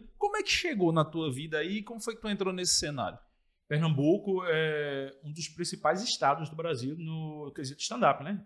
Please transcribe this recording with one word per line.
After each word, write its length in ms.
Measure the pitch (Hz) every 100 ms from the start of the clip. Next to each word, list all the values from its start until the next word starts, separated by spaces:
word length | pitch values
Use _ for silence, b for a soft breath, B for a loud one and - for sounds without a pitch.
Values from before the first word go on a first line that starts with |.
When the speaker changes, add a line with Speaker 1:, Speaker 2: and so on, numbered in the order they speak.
| - -
Speaker 1:
Como 180 | 403 427
é 80 |
que 80 | 415
chegou 400 | - 349 240 175
na 140 | 165 156
tua 260 | 165 160
vida 280 | 127 160 156
aí? 220 | 165 208
Como 200 | 202 233
foi 120 | 233
que 80 | 226
tu 60 | 220
entrou 240 | 202 190
nesse 200 | 185 180
cenário? 440 | - 160 143 95 - - _ _ _ _
Speaker 2:
Pernambuco 760 | 151 165 135 147 202 202 190 180
é 680 | 160 156 151 147 139 135 -
um 80 | 147
dos 160 | 156 156
principais 560 | - 170 - 151 175
estados 460 | 240 - 143 147 156
do 80 | -
Brasil 400 | 170 139 127 160
no 560 | 160 160 156 151 143 151
quesito 260 | 131 143
stand-up, 400 | - 247 175 135
né? 240 | 143 202